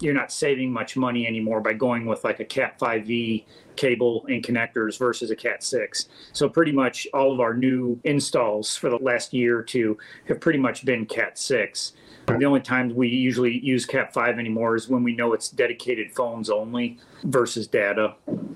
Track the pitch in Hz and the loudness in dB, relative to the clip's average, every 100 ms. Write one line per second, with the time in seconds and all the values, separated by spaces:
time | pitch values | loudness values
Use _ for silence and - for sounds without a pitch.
0 | 151 139 120 - 147 131 131 117 107 135 | 0 0 -2 -2 0 2 0 -4 -4 -2
1 | 127 120 113 110 110 110 110 110 127 117 | 0 0 -2 -2 -2 0 0 0 0 0
2 | 113 110 113 107 107 135 123 - 123 110 | -2 -2 -2 -2 -4 -2 -2 -2 -2 -2
3 | 107 117 113 110 - - - - 139 117 | -2 -2 0 -4 -6 -20 -16 -2 0 2
4 | 120 113 - 120 - 117 117 120 110 - | 2 0 -2 -4 -2 -2 -2 -2 -2 0
5 | 123 113 110 110 117 101 - 120 104 - | -2 0 -4 -4 -4 -4 -4 -4 -2 -6
6 | - - - - 143 165 156 139 131 - | -8 -14 -12 -2 2 4 4 2 2 -2
7 | - 139 135 127 113 120 131 127 123 120 | -4 2 2 4 2 2 2 2 0 -2
8 | 160 143 - 147 113 107 107 - 139 117 | 0 0 2 2 2 0 -4 -4 0 0
9 | 127 117 - 127 120 117 - 127 110 107 | 0 0 -2 0 2 2 0 0 0 -2
10 | - - - - 170 147 123 - 131 117 | -8 -10 -4 0 2 2 0 0 -2 -2
11 | 107 117 101 - - 120 98 - - - | -2 -2 -4 -4 -2 0 0 -6 -10 -12
12 | - - - 117 143 135 - 127 123 120 | -20 -8 -2 2 4 2 2 0 0 2
13 | 120 127 127 120 123 120 131 127 - 131 | 2 2 2 2 2 2 0 0 0 -2
14 | 113 135 120 117 117 113 113 113 127 127 | -2 0 0 0 -2 0 2 0 2 2
15 | 120 117 120 113 - - 120 117 123 110 | 2 2 2 0 0 0 0 0 -4 -4
16 | 104 - 113 117 107 104 113 120 120 - | -4 -4 -4 -4 -2 -2 -2 -4 -4 -6
17 | - - 139 127 113 117 104 117 101 104 | -20 -8 0 2 2 -2 0 2 2 2
18 | 107 - - - - | 0 -2 -8 -8 -6